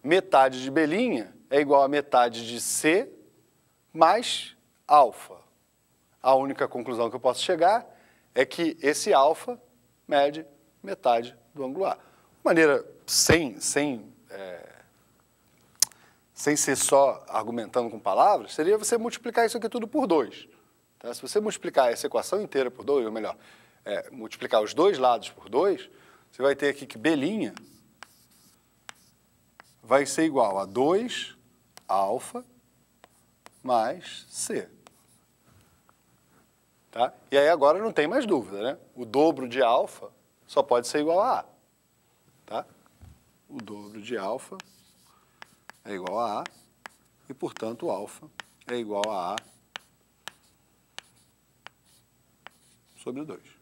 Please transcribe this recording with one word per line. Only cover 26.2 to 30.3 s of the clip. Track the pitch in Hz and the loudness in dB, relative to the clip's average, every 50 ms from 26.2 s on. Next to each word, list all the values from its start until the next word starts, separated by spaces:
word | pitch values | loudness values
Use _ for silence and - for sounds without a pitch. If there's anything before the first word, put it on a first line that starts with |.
| _ _ | _ _
você | _ - | _ 0
vai | 123 139 139 | 0 0 2
ter | 135 147 143 | 2 0 -2
aqui | 135 - 139 | -2 -4 -12
que | 120 - | -16 -16
B'linha | 113 110 156 165 143 131 170 220 220 151 98 - - - - - _ _ _ _ _ - _ _ _ _ _ _ _ _ _ _ _ _ _ _ _ _ - _ _ _ _ _ _ _ _ _ _ _ _ _ _ _ _ _ _ | -2 0 0 0 2 0 -2 -2 -4 -6 -6 -8 -14 -20 -20 -20 _ _ _ _ _ -20 _ _ _ _ _ _ _ _ _ _ _ _ _ _ _ _ -20 _ _ _ _ _ _ _ _ _ _ _ _ _ _ _ _ _ _
vai | _ 110 127 139 143 | _ 2 2 2 2
ser | 139 - - 160 | 0 0 0 0
igual | 160 | 0